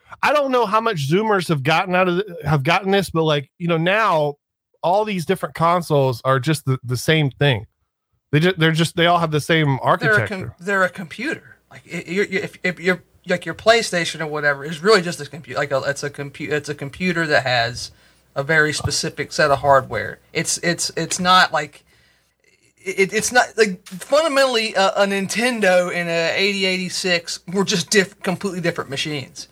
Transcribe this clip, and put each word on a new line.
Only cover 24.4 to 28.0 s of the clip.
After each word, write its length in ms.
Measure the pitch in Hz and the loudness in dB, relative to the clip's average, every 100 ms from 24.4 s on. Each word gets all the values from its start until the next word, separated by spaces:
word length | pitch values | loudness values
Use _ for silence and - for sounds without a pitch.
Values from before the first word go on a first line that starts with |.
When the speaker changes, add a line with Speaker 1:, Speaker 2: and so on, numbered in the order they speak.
| 269 240 220 - | 2 2 0 0
Speaker 2:
a, 120 | 196 | 0
a 160 | - 202 | 2 2
Nintendo 880 | 196 190 196 240 233 196 180 175 | 0 -2 0 0 2 4 4 2
and 140 | 175 170 | -2 -2
a 260 | 165 165 120 | -2 0 0
eighty 300 | 196 196 190 | 0 0 0
eighty-six 720 | 185 180 - 190 170 170 - - | -2 -4 -4 0 -2 -2 -12 -6
were 180 | 185 190 | -2 0
just 240 | 208 - | -2 2
diff-, 300 | 208 | 2